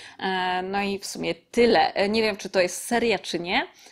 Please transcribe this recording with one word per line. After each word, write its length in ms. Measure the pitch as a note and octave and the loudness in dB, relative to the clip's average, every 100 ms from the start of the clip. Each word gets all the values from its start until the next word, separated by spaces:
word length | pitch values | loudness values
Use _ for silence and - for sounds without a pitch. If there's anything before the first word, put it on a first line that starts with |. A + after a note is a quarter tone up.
| - - | -20 -8
E, 420 | F#3+ F#3 F#3 F3+ | -4 -2 -2 -2
no 200 | F#3 G3+ | -2 -4
i 180 | G3+ G3 | -4 -6
w 60 | - | -8
sumie 300 | F3 E3 E3+ | -8 -6 -6
tyle. 580 | _ - A#3 E3+ D#3+ | _ 2 6 6 4
E, 160 | - G3+ | 2 0
nie 120 | A3 | 2
wiem, 160 | A3 G3+ | 0 -2
czy 120 | F#3+ | -4
to 120 | G3 | 0
jest 220 | F3+ - | 0 0
seria, 360 | - A#3 A#3 G3 | -2 0 2 0
czy 200 | - E3+ | -2 -6
nie. 280 | E3+ A3 F4 _ - | -2 -2 -4 _ -20